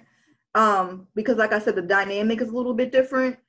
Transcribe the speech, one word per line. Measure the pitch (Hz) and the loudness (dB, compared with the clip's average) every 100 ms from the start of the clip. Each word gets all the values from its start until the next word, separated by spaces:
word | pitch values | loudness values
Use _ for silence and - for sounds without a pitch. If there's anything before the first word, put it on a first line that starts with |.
| _ _ _ _ _ 214 | _ _ _ _ _ 2
um, | 220 196 180 185 - 214 | 4 2 0 -6 -10 -6
because, | 220 226 | -2 0
like | 214 | 2
I | 214 | 0
said, | 214 202 | -2 -2
the | |
dynamic | 175 196 196 202 214 226 | 0 0 0 -2 0 -2
is | 233 | -4
a | 233 | -4
little | 247 | -4
bit | 233 254 | -2 0
different. | 262 262 262 262 254 | 2 2 0 -2 -4